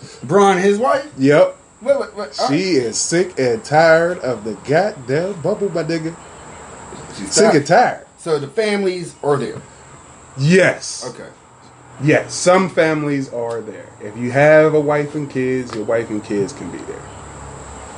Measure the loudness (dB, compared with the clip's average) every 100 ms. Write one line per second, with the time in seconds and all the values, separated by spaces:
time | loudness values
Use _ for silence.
0 | -20 -14 0 4 6 4 2 2 2 0
1 | -4 0 4 6 4 0 _ _ -2 -2
2 | -2 -8 -10 -4 -2 0 0 0 0 -4
3 | -2 0 -2 -2 -2 -2 0 4 6 6
4 | 2 -2 -4 -4 -6 -8 0 0 0 -4
5 | -4 -2 -2 -4 -4 -2 -4 -4 -4 -4
6 | -6 -10 -16 -20 -20 -20 -20 -20 -18 -18
7 | -16 -12 -4 2 4 4 4 4 4 -2
8 | -12 -12 -4 -4 -2 -4 -2 0 -2 -4
9 | -8 -6 -2 -2 -2 -10 -16 -20 -20 -20
10 | -20 -20 -16 -2 4 6 4 0 -8 -12
11 | -12 -14 -18 -20 -20 -20 -20 -20 -20 -2
12 | 2 2 0 -2 2 4 2 0 0 0
13 | -2 -4 -4 -6 -6 -6 -10 -14 -18 -16
14 | -14 -8 -2 4 8 8 6 4 2 0
15 | -2 -6 -6 -2 -2 -2 -4 -6 -2 -2
16 | -2 -6 -4 -2 -2 -6 -12 -12 -12 -12
17 | -14 -18 -18 -16 -16 -16 -16 -16 -16